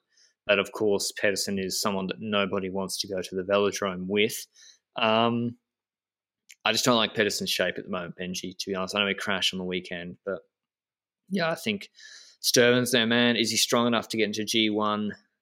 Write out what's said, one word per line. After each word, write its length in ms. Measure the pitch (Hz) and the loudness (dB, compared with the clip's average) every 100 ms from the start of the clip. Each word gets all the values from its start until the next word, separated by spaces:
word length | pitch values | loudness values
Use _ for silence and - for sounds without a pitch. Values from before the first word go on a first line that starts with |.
| _ _ _ _ - | _ _ _ _ 0
But 120 | 101 | 0
of 120 | 98 | 0
course, 400 | - 107 98 - | 0 0 2 -2
Pedersen 460 | - 107 95 - 98 | -2 -2 0 -2 -2
is 220 | 95 - | -2 -2
someone 240 | 110 98 95 | -2 -2 -4
that 100 | - | -6
nobody 500 | 110 104 98 101 95 | -2 0 0 -2 -4
wants 300 | 95 95 - | -4 -6 -6
to 80 | 95 | -6
go 120 | 95 | -6
to 160 | 90 95 | -4 -6
the 60 | |
velodrome 640 | 92 101 101 - 101 90 92 | 0 2 2 0 -4 -4 -2
with. 380 | 101 107 - - _ - _ _ - | 2 2 0 -12 _ -20 _ _ -2
Um, 600 | 113 110 117 117 120 120 _ _ _ _ _ _ _ _ _ - | 2 4 4 2 -2 -6 _ _ _ _ _ _ _ _ _ -4
I 80 | 107 | -2
just 140 | 110 - | 2 4
don't 120 | 120 | 4
like 180 | 104 - | 2 2
Pedersen's 340 | 101 - 95 | 0 0 -4
shape 300 | - 90 - | -2 -2 -2
at 40 | |
the 60 | - | -8
moment, 260 | 92 85 - | -8 -8 -8
Benji, 400 | 90 92 92 90 | -8 -8 -10 -10
to 140 | - | -6
be 60 | 95 | -4
honest. 200 | 92 104 | -4 -2
I 40 | |
know 80 | 101 | 0
he 80 | 95 | -2
crashed 380 | - 95 - 95 | -2 0 -2 -2
on 20 | |
the 80 | 90 | -4
weekend, 520 | 92 90 87 87 87 | -4 -6 -10 -10 -10
but 180 | - 90 - _ _ _ _ _ _ _ _ | -8 -8 -10 _ _ _ _ _ _ _ _
yeah, 180 | 190 165 | -2 -2
I 60 | 160 | -2
think 340 | 117 202 - _ - - - _ | -4 -4 -8 _ -20 -20 -20 _
Stuyven's 480 | - 135 120 123 120 | 2 6 6 6 4
their 160 | 127 113 | 2 4
man. 280 | 120 120 117 | 4 4 2
Is 120 | 113 | 0
he 80 | 113 | 0
strong 300 | - 123 120 | 2 2 4
enough 200 | 113 - | 2 -2
to 80 | 113 | 0
get 80 | 104 | 0
into 200 | 107 104 | -2 -2
G 240 | 113 110 | 2 2
one? 460 | 104 104 104 104 - _ _ | 2 0 0 -2 -8 _ _